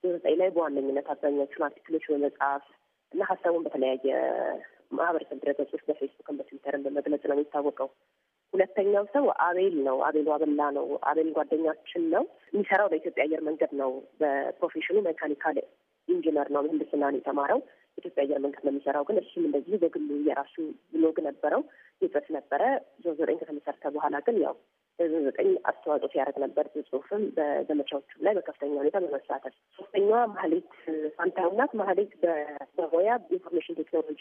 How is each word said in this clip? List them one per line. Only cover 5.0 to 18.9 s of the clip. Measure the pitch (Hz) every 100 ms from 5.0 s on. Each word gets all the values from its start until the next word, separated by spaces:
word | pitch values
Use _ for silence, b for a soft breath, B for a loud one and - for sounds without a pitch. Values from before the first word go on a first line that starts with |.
| 170 160 - 135
ድረገጾች | 147 139 139 -
በፌስቡክም | - 151 135 _ - 143
በትዊተርም | - 139 143 139
በመግለጽ | 139 143 139 147
ነው | -
የሚታወቀው። | 143 147 147 143 - 131 _ _ _ _ _ _
ሁለተኛው | 185 185 - 196 202 208
ሰው | 285 262 -
አቤል | 170 175 190 165
ነው። | 135 131
አቤል | 143 156 151
ዋበላ | 147 156 147 147
ነው። | 143 139 143
አቤል | - 156 160
ጓደኛችን | 156 143 156 165 156 - 175 165
ነው። | 160 330 - b
የሚሰራው | 208 202 190 202
በኢትዮጵያ | 156 170 -
አየር | 147 156
መንገድ | 151 156 156
ነው። | 139 135 131 - _
በፕሮፌሽኑ | 151 139 135 - 170 160 160 196
ሜካኒካል | 190 160 151 143 160 143 - _ _ _ -
ኢንጂነር | 180 160 147 143
ነው። | 143
ምህንድስና | 147 156 151 147
ነው | 143 139
የተማረው። | 139 143 139 226 - B B
የኢትዮጵያ | - 180 -
አየር | 139 143
መንገድ | 139 139
ነው | 143
የሚሰራው። | 139 143